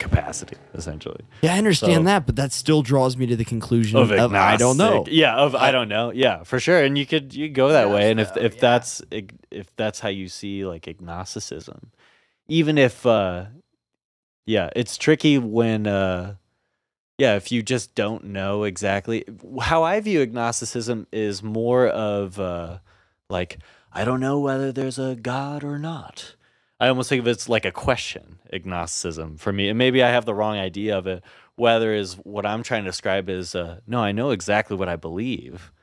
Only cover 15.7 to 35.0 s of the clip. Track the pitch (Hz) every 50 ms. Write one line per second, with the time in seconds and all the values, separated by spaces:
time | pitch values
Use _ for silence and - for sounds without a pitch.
15.7 | 110 107 107 107 101 98 98 95 92 90 90 95 101 98 _ _ _ _ _ _
16.7 | _ _ _ _ _ _ _ _ _ - 139 123 104 101 - - 120 120 110 -
17.7 | 131 120 - - _ - 104 104 113 104 - 98 101 95 95 98 101 104 107 104
18.7 | 92 87 107 101 95 101 95 - 113 117 - - 110 - - - 123 127 117 -
19.7 | 165 165 160 165 190 214 214 214 202 160 135 117 113 123 117 117 117 - 123 110
20.7 | - 123 113 113 120 113 101 - - 107 107 104 101 95 104 110 110 113 113 120
21.7 | 123 127 127 113 - - 110 104 104 101 101 95 90 101 98 90 87 85 85 85
22.7 | 87 90 - _ _ _ _ _ _ _ _ _ 98 90 90 87 - - - -
23.7 | _ _ _ _ - - 104 117 127 127 131 135 139 143 143 139 135 135 135 135
24.7 | 127 135 131 131 123 131 131 131 127 117 107 123 123 131 139 143 147 147 143 143
25.7 | 143 143 147 160 165 143 - - - - - - - _ _ _ _ _ _ _
26.7 | _ _ 123 127 131 127 123 - 143 127 117 120 120 - - 120 117 110 - 95
27.7 | 90 - - - 127 117 - - - - - - 85 90 _ _ - 95 80 92
28.7 | 90 87 85 85 - - - 90 80 80 80 80 78 78 - 107 101 101 98 101
29.7 | 107 117 127 131 123 131 123 120 120 123 113 110 107 101 107 107 107 101 95 95
30.7 | 87 98 104 107 104 95 90 95 92 92 - - - - _ _ _ - 117 117
31.7 | 117 113 113 110 107 104 101 92 87 95 - - 101 104 101 104 104 113 117 -
32.7 | 127 110 101 92 90 - - 104 95 98 92 92 95 92 90 85 - 90 87 85
33.7 | 85 95 - - 117 123 113 101 101 107 123 143 127 95 87 - 101 107 107 -
34.7 | 104 92 95 90 87 85